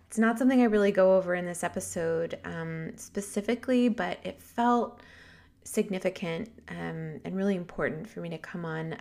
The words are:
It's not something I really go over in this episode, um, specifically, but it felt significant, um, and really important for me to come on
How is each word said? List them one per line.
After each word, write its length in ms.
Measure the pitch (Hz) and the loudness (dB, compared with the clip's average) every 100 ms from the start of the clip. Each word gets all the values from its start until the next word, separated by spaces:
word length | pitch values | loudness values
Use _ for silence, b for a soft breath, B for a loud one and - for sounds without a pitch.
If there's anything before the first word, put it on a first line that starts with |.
| _ | _
It's 100 | - | 2
not 220 | 220 233 | 2 4
something 220 | 262 262 | 4 6
I 40 | 240 | 6
really 260 | 214 202 | 6 4
go 260 | 196 190 190 | 6 8 6
over 180 | 180 180 | 4 -2
in 100 | 175 | -2
this 180 | 175 | -4
episode, 760 | 175 190 - 180 165 165 165 - - | -4 -4 -6 -4 -2 0 -2 -6 -8
um, 480 | 170 165 160 160 - | -8 -6 -6 -8 -12
specifically, 960 | - - 196 - 208 247 - 254 247 | -10 -8 -6 -6 -2 -4 2 4 4
but 300 | 208 180 - | 2 -2 -6
it 180 | 185 - | -10 -12
felt 600 | - - 240 240 208 - b b b b b _ | -12 0 2 4 0 -6 b b b b b _
significant, 840 | - - 208 185 185 185 175 165 - - - | -6 -2 -2 0 -2 -4 -6 -6 -8 -12 -14
um, 520 | 175 170 165 160 151 | -10 -8 -8 -8 -8
and 120 | - 190 | -8 -2
really 200 | 196 190 | 0 0
important 540 | 175 - 151 156 214 | -4 -2 -2 -2 -10
for 100 | - | -10
me 100 | 170 | -10
to 80 | 160 | -10
come 260 | - 180 165 | -10 -8 -6
on 300 | 160 160 160 | -6 -6 -8